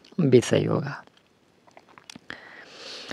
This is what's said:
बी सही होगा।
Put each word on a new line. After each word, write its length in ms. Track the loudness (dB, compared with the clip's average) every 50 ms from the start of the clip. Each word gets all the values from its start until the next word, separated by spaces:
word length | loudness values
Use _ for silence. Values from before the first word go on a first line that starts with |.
| -20 -10 -4
बी 240 | -2 2 6 6 6
सही 220 | 6 4 2 2 2
होगा। 360 | 2 -2 -2 -4 -6 -10 -12 -16 -20 _ _ _ _ _ _ _ _ _ _ _ _ -20 -20 -20 _ -20 -20 -20 -20 -20 -20 _ -18 -18 -18 -20 -20 -20 -20 -20 -20 -20 -20 -18 -16 -16 -16 -14 -14